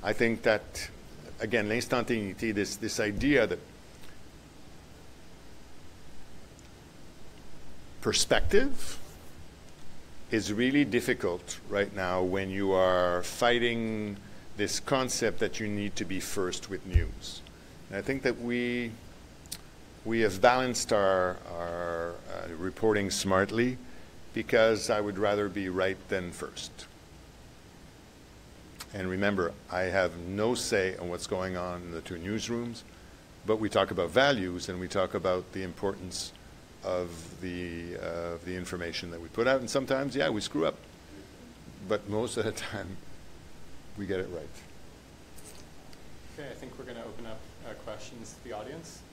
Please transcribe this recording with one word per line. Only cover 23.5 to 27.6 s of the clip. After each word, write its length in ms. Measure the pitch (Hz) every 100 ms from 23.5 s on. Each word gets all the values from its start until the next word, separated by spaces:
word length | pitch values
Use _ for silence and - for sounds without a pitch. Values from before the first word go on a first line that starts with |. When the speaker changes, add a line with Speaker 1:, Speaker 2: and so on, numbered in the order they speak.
| 110 123 127 - - - - -
Speaker 1:
because 580 | - 113 120 113 107 -
I 100 | 107
would 180 | 104 95
rather 300 | 104 104 104
be 200 | 95 95
right 280 | 92 95 95 -
than 220 | 98 87
first. 400 | 82 - - - - - - - - - - - -